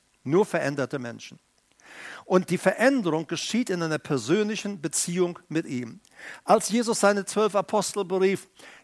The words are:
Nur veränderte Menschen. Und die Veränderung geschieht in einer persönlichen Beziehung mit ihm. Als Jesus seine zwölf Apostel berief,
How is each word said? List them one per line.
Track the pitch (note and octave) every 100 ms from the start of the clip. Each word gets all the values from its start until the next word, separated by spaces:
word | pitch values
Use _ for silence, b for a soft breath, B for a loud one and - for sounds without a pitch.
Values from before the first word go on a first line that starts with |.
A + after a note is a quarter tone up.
| _ _
Nur | B2 E3 G#3+
veränderte | F3 C#3 D3 B2+ C#3+
Menschen. | A#2+ A2+ - - _ _ _ B B B B B -
Und | F#3 -
die | F3
Veränderung | - - A#3+ C#4 F3 D#3 D#3+
geschieht | E3 - A3 B3
in | F3+
einer | E3 D3+
persönlichen | - C#3+ A2 F#3+ G#3 G#3+ G3+ G3
Beziehung | D3+ - - F3 F3 E3+ _
mit | D#3 D#3+
ihm. | B2+ A#2+ - _ B B B
Als | - G#3 -
Jesus | A3 A3+ G#3+
seine | G3 G3+ F#3
zwölf | - G#3+ G3
Apostel | - G#3+ - G#3 F#3
berief, | F#3+ F#3+ G3 - B B B